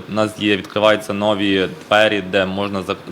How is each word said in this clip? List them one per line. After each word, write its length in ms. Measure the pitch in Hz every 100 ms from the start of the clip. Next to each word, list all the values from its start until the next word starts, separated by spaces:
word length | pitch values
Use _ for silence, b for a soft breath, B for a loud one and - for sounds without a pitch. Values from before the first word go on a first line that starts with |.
| 90
нас 300 | 101 110 -
є, 180 | 104 101
відкриваються 560 | 98 107 107 107 -
нові 540 | 101 104 104 101 98 90 90 -
двері, 360 | 104 107 104 92
де 140 | 98 95
можна 360 | 95 101 98
за-, 140 | 90 98 -